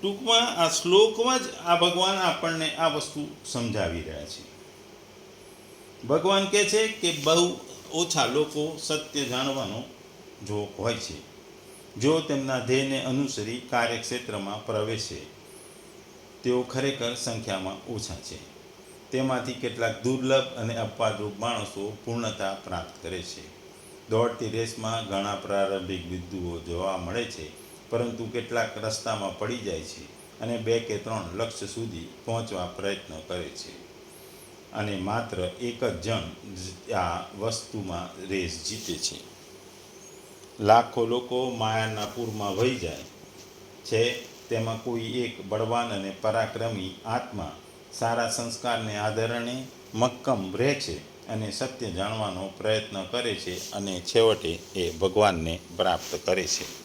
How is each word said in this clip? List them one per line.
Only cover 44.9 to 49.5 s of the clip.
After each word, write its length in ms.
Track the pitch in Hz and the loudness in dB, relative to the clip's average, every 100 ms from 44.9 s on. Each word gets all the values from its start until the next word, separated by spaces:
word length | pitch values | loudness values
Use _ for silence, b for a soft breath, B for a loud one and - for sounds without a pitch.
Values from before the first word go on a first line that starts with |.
| 117 | -2
એક 440 | 113 123 117 - 98 | -2 -2 -2 -4 -4
બળવાન 440 | 107 113 120 117 | 0 2 2 0
અને 240 | 101 98 95 | -2 -4 -2
પરાક્રમી 760 | 110 113 107 110 95 95 92 92 113 | 2 2 2 0 -2 -2 -4 -8 -2
આત્મા 460 | 120 - 101 76 - - - - | -2 -2 -6 -8 -10 -18 -20 -16
સારા 360 | - 117 117 113 | -2 0 2 0
સંસ્કારને 680 | 117 120 - 123 113 110 104 | 0 -4 -4 0 0 0 0
આદરણે 680 | 107 110 113 120 117 | 0 2 0 0 -2